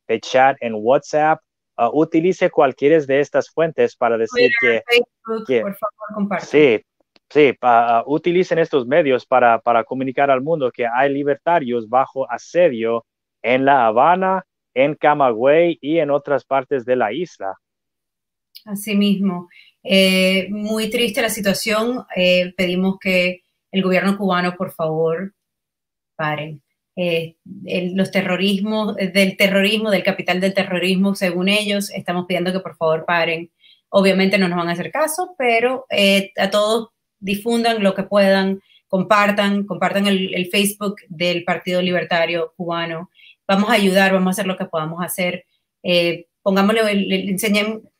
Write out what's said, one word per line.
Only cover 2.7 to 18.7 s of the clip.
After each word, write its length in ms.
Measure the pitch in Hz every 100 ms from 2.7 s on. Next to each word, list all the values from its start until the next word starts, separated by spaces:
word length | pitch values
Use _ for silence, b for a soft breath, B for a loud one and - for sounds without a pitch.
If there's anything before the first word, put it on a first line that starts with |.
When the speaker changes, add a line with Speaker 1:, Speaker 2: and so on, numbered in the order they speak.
| - 143 160
Speaker 1:
de 200 | 135 135
estas 280 | 143 139 -
fuentes 480 | - 160 131 120 -
para 220 | 117 113
decir 320 | 110 - 98 -
Speaker 2:
Twitter, 220 | 123 113 -
Speaker 1:
que, 80 |
Speaker 2:
Facebook, 520 | 240 - _ - 220 214
Speaker 1:
que 140 | -
Speaker 2:
por 140 | 202 196
favor, 380 | 208 - -
compartan. 340 | 208 202 175 -
Speaker 1:
Sí, 360 | 147 139 107 - _ _ _ _
sí, 240 | 151 139
pa-, 460 | - 123 117 117 117
ah, 60 | 127
utilicen 520 | 156 180 175 175 165
estos 260 | 160 143 120
medios 400 | 156 143 123 -
para, 320 | 127 120 113
para 240 | 120 117
comunicar 480 | 110 127 131 127 139
al 100 | 127
mundo 300 | 143 165 123
que 160 | - 117
hay 260 | 123 139
libertarios 760 | 139 143 139 165 170 123 120 110
bajo 420 | 127 135 135 127
asedio 760 | 120 - 170 175 113 113 117 - _ _ _
en 220 | 113 127
La 220 | 135 139 113
Habana, 580 | 110 156 180 190 190 - _ _
en 200 | 123 143
Camagüey 840 | - 151 147 131 110 131 156 175 156
y 180 | 139 165
en 120 | 143
otras 340 | 143 147 135
partes 400 | - 135 131 139
de 100 | 117
la 180 | 127 107
isla. 400 | 135 175 - 98 95 _ _ _ _ _ _ _ _ _ -
Speaker 2:
Así 300 | 214